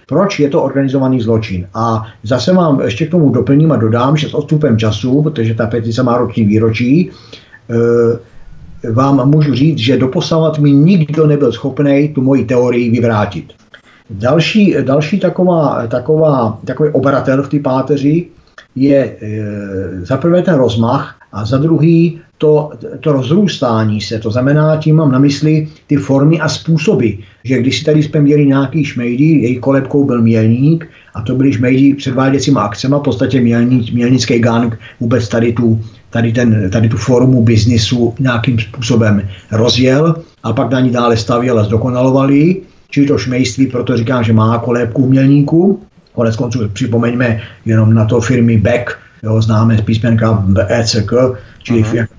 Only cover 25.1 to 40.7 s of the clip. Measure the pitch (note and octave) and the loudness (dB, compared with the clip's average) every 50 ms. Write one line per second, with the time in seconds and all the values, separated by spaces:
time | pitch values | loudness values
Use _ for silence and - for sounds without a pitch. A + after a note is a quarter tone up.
25.1 | B2+ C3 C#3+ C#3+ C#3+ - D#3 D#3 D#3 D#3 D#3 - - - _ - D3 C#3 - - | 2 2 2 2 0 0 0 0 0 0 -2 -6 -10 -16 _ -2 -2 -2 0 0
26.1 | C3+ C#3 C#3+ D#3 E3+ D#3+ D#3 D3+ - - - D#3+ E3 D3 - A3 F#3 B2+ A#2 G#2+ | 0 2 2 2 2 2 0 -4 -4 -4 -2 -2 -2 0 0 0 0 0 0 -2
27.1 | - - - - - _ - A#2+ C3 A#2 B2 C3+ - - - D#3 D3+ D#3 D3 - | -4 -6 -12 -20 -20 _ -6 -2 -2 0 0 -2 -2 -2 0 0 2 2 0 0
28.1 | - D#3 C#3+ C#3 D3 D3 D3 C#3 C3+ C#3 C#3 C3+ - D#3+ C#3 - - B2 A#2+ A#2+ | 0 2 2 4 4 4 4 2 2 2 0 0 -2 -4 -4 -4 -4 -6 -6 -4
29.1 | A#2+ C3 D3+ D#3+ D#3+ C3+ A2 B2 B2+ B2 - C3+ C3+ C3+ C3 - D3+ C#3+ C#3 - | 0 0 2 2 2 2 2 0 -2 -2 -2 0 0 0 0 0 0 0 0 0
30.1 | A#2+ A#2+ A2+ A2+ A2+ A2+ A2 A2+ A#2 B2+ C#3 D3+ E3 E3 - - - - _ _ | 0 2 2 2 2 2 2 2 2 2 2 2 2 0 -4 -10 -20 -20 _ _
31.1 | - A2 A2 C3 C3 C3 C3+ C#3 - A2+ B2+ B2+ C3+ C3+ C#3 C#3 B2+ - - C3+ | -12 -8 -6 -4 -2 0 0 0 0 0 0 0 2 4 4 2 2 0 -4 -4
32.1 | A#2 C3 C3 C3+ C#3 C3+ - D3 C3+ G#2+ G2+ G2+ - - - C3 C#3+ C#3+ C#3+ C3 | -2 0 0 0 0 0 0 0 0 0 0 -4 -6 -4 -2 -2 -2 0 0 -2
33.1 | A2+ - C3+ B2 C#3 B2+ A#2 A#2 A#2 A#2+ A#2+ B2 B2+ B2+ A2 - A2+ A#2 A#2+ B2 | -2 -2 -2 -2 0 0 2 2 2 2 2 2 0 0 0 -2 -2 -2 0 2
34.1 | C3 B2 - - C3 A2+ A2+ A#2 A2+ A#2 B2 A2+ A2+ - - - - - A#2+ A2+ | 2 0 0 0 0 0 0 0 0 0 -2 -2 -4 -8 -12 -20 -10 -8 -4 -2
35.1 | B2+ A2+ A2 - B2 A#2 A#2 A#2+ A2+ B2 A#2 A2+ A2 A2 - - - - - - | -2 -2 -2 -2 -2 0 0 0 0 0 0 0 0 0 -4 -8 -16 -20 -14 -8
36.1 | - A#2 A#2 A#2 A2+ B2 A#2+ A2+ G#2+ G#2+ G2 F#2 G#2 A2+ A2 A2 A2 - - C3+ | -4 -2 -2 -2 0 0 0 2 2 0 0 0 0 0 0 0 0 -2 0 0
37.1 | B2 A#2+ B2+ C3 C3 A#2+ A2+ A2+ A2+ G#2+ G#2+ A#2+ A#2+ A2 - - B2+ A#2+ A#2+ A2+ | 2 2 4 4 4 4 4 4 2 2 2 2 2 0 0 0 0 0 0 -2
38.1 | - - C3+ B2+ A#2+ A2+ A#2 C3+ A#2 A2 G#2+ - - C3+ A#2 - B2 A2 A2 G#2+ | -2 -2 -2 -2 -2 -2 -2 -2 -2 -2 -4 -6 -10 -8 -4 -2 0 2 2 2
39.1 | G#2 G2+ F#2+ - - - - - G#2 A2 A#2 B2 - B2 B2+ C3 C3 D3 D#3+ E3 | 0 0 -2 -6 -10 -16 -10 -6 -2 0 0 0 0 2 2 2 2 2 2 0
40.1 | D#3 - - - _ _ - A#2 A2 C3+ B2 A2+ | 0 -2 -8 -16 _ _ -8 -4 -4 -2 -2 -2